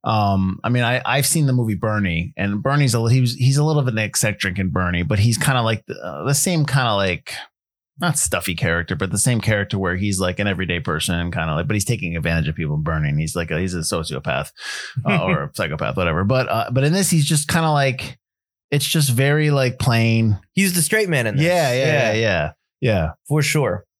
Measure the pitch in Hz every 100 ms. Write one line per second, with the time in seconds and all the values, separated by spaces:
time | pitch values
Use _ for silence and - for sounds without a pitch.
0 | - 110 101 98 95 - 110 123 117 127
1 | - 135 139 160 143 127 113 98 110 104
2 | 95 82 85 - 101 202 135 143 139 117
3 | 113 131 123 - 127 135 151 151 127 110
4 | 104 - 110 98 95 90 92 92 90 87
5 | 87 92 113 113 - 131 113 110 - -
6 | 90 71 104 143 - 170 139 135 123 101
7 | 98 85 - - - _ _ _ _ -
8 | 175 - - 92 - 82 - 85 85 73
9 | 95 98 127 117 110 104 98 98 92 90
10 | 104 95 92 90 101 87 90 87 80 78
11 | - 85 87 85 80 78 78 107 - 113
12 | 87 85 80 82 76 78 80 76 78 78
13 | 76 73 80 87 82 80 92 87 80 85
14 | 82 67 78 67 - - - - - -
15 | - 190 90 170 71 - 85 76 69 87
16 | 87 80 101 131 127 113 - 123 143 185
17 | 190 165 143 156 - 170 160 147 139 127
18 | - - _ _ _ _ _ 143 143 165
19 | 139 120 139 147 151 143 127 123 131 117
20 | 113 113 113 101 _ - 196 175 151 220
21 | 202 147 117 131 165 180 147 123 135 147
22 | 117 110 113 87 76 - _ _ 131 101
23 | 80 - - 151 147 156 120 95 -